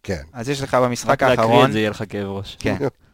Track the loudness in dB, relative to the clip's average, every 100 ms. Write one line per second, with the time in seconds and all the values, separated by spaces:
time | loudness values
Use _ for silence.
0 | -8 -8 -8 -10 -6 -6 0 2 2 0
1 | -2 2 2 4 4 6 4 2 -2 -4
2 | -8 -6 -6 -8 -10 -6 -4 -2 -4 _
3 | _